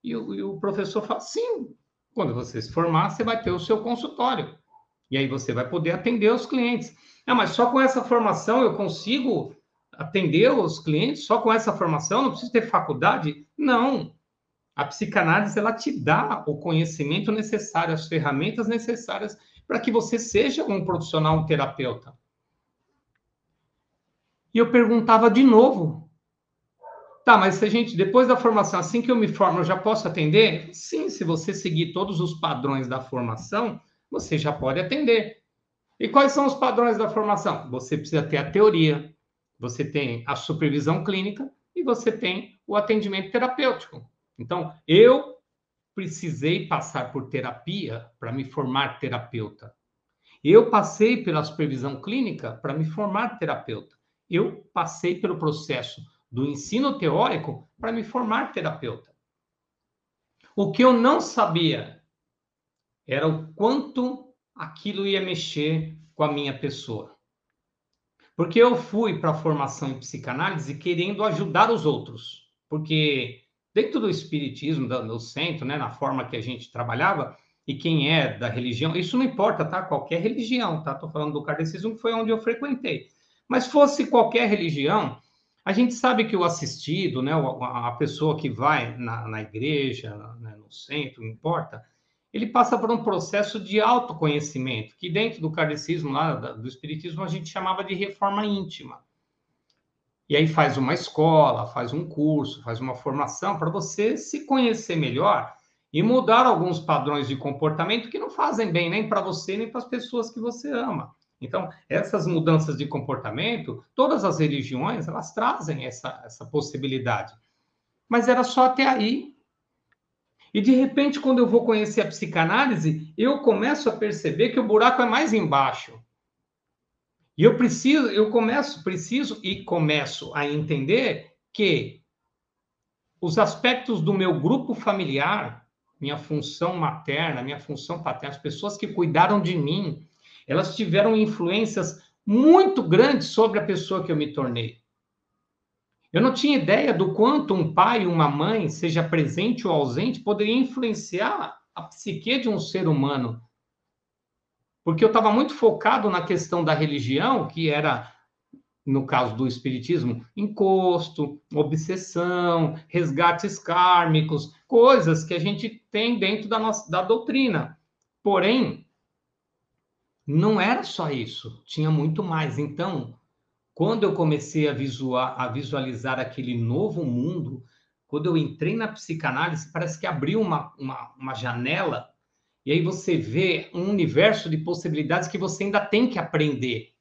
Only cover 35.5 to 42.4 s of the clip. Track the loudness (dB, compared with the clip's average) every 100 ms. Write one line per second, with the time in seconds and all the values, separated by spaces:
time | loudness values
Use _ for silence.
35.5 | _ _ _ _ _ 4 6 6 4 0
36.5 | 2 0 2 2 2 0 -2 0 0 -2
37.5 | -4 -6 -10 -4 -6 -2 -2 0 -4 0
38.5 | 6 6 6 4 2 -4 _ _ _ _
39.5 | _ -10 -6 -4 -2 -4 -6 -6 -8 -4
40.5 | -2 0 0 0 0 0 -2 -4 -6 -12
41.5 | _ _ -4 0 0 0 -2 -4 -4